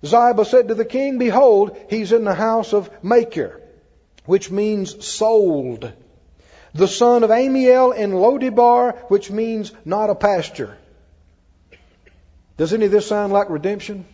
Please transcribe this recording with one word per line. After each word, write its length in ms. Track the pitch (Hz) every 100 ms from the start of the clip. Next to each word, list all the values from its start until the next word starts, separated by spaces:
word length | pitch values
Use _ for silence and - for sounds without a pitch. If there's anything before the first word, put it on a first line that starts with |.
Ziba 420 | - 233 240 220 214
said 240 | 254 233
to 60 | 220
the 80 |
king, 360 | 226 254 277 262
"Behold, 580 | 247 208 277 202 196 - -
he's 220 | 220 202
in 120 | 226
the 100 | 208
house 400 | 175 220 226 220
of 160 | 208 185 -
Machir," 580 | 180 240 233 - 110 - - _ _ _ _ _ -
which 240 | 190 196
means 560 | 190 214 214 190 - -
sold, 840 | - 214 226 196 151 127 117 120 - _ _ _ _ _ _ _
"the 140 | 151 185
son 360 | - 240 240
of 60 | 226
Amiel 600 | 226 269 269 254 254 254
in 220 | 240 208
Lodebar," 840 | 185 208 277 262 220 240 240 247 233 -
which 200 | 202 -
means 420 | 202 226 220 208 - -
not 240 | 190 214
a 60 | 196
pasture. 600 | 202 190 160 - 110 - _ _ _ _ _ _ _ _ _ _ _ _ _ _ _ _ _ -
Does 160 | 160
any 120 | 214 214
of 60 |
this 140 | 202 208
sound 260 | 208 208
like 200 | 196 202
redemption? 540 | 156 156 151 - 202 175